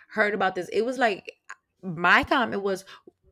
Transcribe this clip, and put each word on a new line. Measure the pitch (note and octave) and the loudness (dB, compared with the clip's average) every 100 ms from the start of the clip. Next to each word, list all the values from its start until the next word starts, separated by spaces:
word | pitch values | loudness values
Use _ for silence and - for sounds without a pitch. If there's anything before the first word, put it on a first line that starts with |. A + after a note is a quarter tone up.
| - | -8
heard | G#3+ G#3 | -2 0
about | G#3 F#3+ F#3 | 2 -2 -2
this, | E3 | -4
it | G3+ A#3 | -2 -2
was | B3+ | 0
like, | A#3 F#3+ - - - - _ _ | 0 0 -10 -20 -20 -20 _ _
my | F#3+ D#3+ F3 G#3+ | -10 0 4 4
comment | C#4+ D4 A3 G3+ | 4 0 0 -2
was, | G3 F#3+ - - - _ - | -2 -4 -8 -20 -20 _ -8